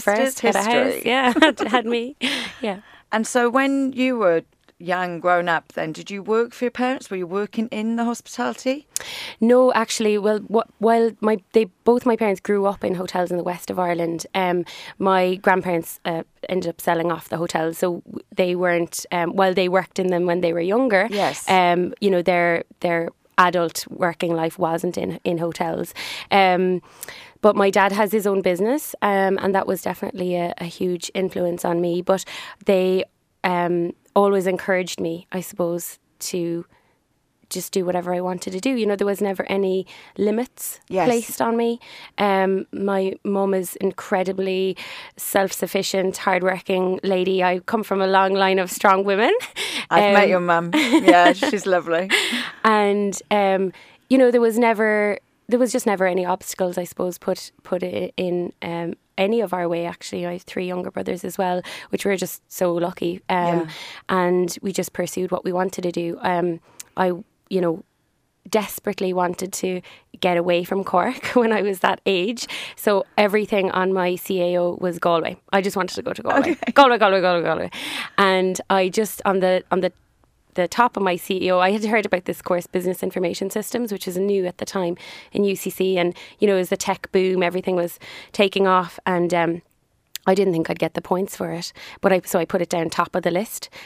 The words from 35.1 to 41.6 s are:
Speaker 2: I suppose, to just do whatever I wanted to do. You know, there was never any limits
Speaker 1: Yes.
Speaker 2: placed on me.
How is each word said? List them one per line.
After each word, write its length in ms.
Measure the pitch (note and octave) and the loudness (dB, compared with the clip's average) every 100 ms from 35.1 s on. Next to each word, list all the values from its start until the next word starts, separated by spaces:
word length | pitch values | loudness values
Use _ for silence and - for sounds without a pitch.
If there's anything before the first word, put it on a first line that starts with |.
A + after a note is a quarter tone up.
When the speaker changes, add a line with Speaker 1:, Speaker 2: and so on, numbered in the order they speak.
| E3+ - | -6 -8
Speaker 2:
I 80 | F#3 | -10
suppose, 580 | F3 G3+ F3 F3 - - _ - | -8 -4 -2 -4 -6 -14 _ -14
to 460 | - F#3 E3+ E3+ - _ _ _ _ _ _ _ - | -6 -4 -2 -4 -8 _ _ _ _ _ _ _ -12
just 240 | F#3 - | -10 -4
do 120 | G3 | -2
whatever 300 | F3+ F3+ F3+ | 0 -2 -2
I 60 | F3+ | -2
wanted 320 | F3+ F3+ - | -2 -6 -8
to 80 | F#3 | -4
do. 100 | C4 | -2
You 160 | B3+ G#3 | 0 0
know, 80 | |
there 120 | G3+ G3+ | 0 0
was 140 | G3 | 0
never 240 | G3+ F#3+ - | -2 -2 -2
any 380 | G3 F#3+ F#3+ F3+ - - - | -2 0 -2 -6 -14 -12 -2
limits 640 | G#3 G#3+ B3+ - - - - | 0 0 -4 -10 -14 -14 -6
Speaker 1:
Yes. 200 | F#3 E3 | 0 2
Speaker 2:
placed 340 | A#3 A3 - | 0 -2 -4
on 140 | A#3 | -2
me. 240 | A#3 | 0